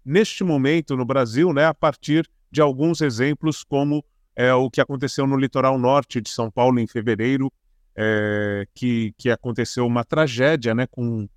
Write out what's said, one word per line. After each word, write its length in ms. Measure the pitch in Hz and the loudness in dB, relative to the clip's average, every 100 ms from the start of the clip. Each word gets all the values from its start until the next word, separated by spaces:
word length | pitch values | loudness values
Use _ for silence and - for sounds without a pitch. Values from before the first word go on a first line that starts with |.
neste 380 | - 175 220 - | 0 2 2 0
momento 540 | 185 143 135 165 147 131 | 0 2 2 0 0 -4
no 80 | |
Brasil, 480 | 120 135 117 117 175 | 0 0 0 2 2
né, 140 | 143 160 | 4 2
a 80 | |
partir 540 | 156 156 - - 156 160 _ _ | 2 -2 -2 -2 -2 -2 _ _
de 100 | 147 | 0
alguns 400 | 147 131 160 165 | 2 2 -2 0
exemplos, 640 | 151 113 135 147 156 147 | -2 0 -2 0 -4 -6
como, 420 | - 139 143 147 - _ _ | -4 -2 0 -2 -6 _ _
é, 180 | - 123 | -2 2
o 160 | 127 131 | 2 2
que 100 | - | 0
aconteceu 460 | 131 135 131 - 135 | -2 -2 -4 -2 0
no 100 | 135 | 2
litoral 420 | 131 135 131 135 | 0 2 0 2
norte 420 | 123 143 - 123 | 2 2 0 -8
de 100 | 107 | -6
São 200 | - 113 | -6 -4
Paulo 280 | 123 123 123 | 2 2 2
em 80 | 113 | 0
fevereiro, 680 | 120 110 104 120 135 135 - _ _ _ | -2 -2 0 0 0 -2 -6 _ _ _
é, 720 | - 107 107 107 104 104 101 101 | -4 0 0 0 -2 -2 -4 -8
que, 400 | - 123 117 107 - | -4 -2 0 -2 -2
que 140 | 123 | -2
aconteceu 560 | 113 120 117 117 - 120 | -2 -4 -4 -4 -2 -2
uma 180 | 120 | -2
tragédia, 680 | 113 151 156 117 139 160 117 | -2 0 0 2 2 2 0
né, 120 | 113 127 | -2 -4
com, 420 | - 117 113 101 | -4 -6 -4 -8